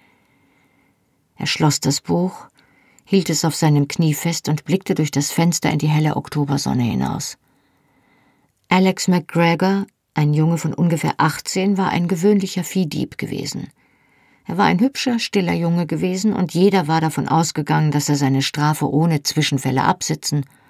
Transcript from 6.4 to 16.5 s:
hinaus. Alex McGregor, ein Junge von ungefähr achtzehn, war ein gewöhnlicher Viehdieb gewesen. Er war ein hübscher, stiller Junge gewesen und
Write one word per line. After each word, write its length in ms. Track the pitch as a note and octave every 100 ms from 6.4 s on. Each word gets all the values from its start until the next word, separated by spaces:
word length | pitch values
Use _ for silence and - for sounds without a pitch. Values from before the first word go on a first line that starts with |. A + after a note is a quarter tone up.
| C#3+ C#3+ C3+ B2+
hinaus. 540 | A#2+ C3 C3+ - - - _ _ _ _ _ _ _ _ _ _ _ _ -
Alex 400 | F#3 F#3+ F#3 -
McGregor, 760 | F3+ - E3+ E3+ E3 F#3+ G3 G3 _ _ -
ein 180 | D3+
Junge 240 | D3+ D#3+ E3
von 160 | D#3
ungefähr 420 | - F3 E3 - -
achtzehn, 600 | D#3 - - F#3+ F#3+ G3
war 120 | F#3+
ein 180 | E3 F3
gewöhnlicher 560 | F3+ G3+ G#3 F#3 F#3
Viehdieb 540 | E3+ F#3+ D#3+ D3+ - -
gewesen. 500 | - - - - - _ _ _ _ _ _ _ -
Er 120 | E3+
war 80 | F#3+
ein 140 | F3
hübscher, 400 | C4 - B3+ A#3
stiller 340 | - G#3 F3
Junge 320 | E3+ E3+ F3 E3
gewesen 480 | D#3 F3+ F#3 G#3+
und 200 | - F3